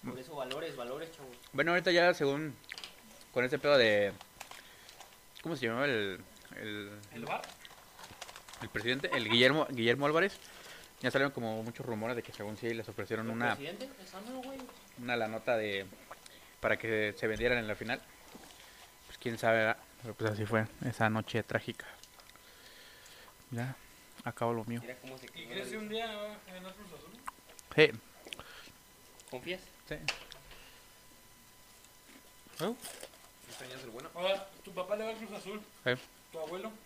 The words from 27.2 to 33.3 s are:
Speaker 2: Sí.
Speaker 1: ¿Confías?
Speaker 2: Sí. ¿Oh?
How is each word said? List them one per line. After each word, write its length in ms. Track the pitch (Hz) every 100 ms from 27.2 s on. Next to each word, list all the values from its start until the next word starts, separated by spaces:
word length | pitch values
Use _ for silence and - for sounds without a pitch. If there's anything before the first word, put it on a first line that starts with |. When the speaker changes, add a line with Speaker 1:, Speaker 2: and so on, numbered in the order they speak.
| - - - - - -
Speaker 2:
Sí. 160 | 156 117 - - - - - - - - - - - - -
Speaker 1:
¿Confías? 300 | 127 143 180 - - -
Speaker 2:
Sí. 60 | 156 151 - - - - - - - - - - - - - - - - - - - - - - - - -
¿Oh? 120 | 175 240 - - - - -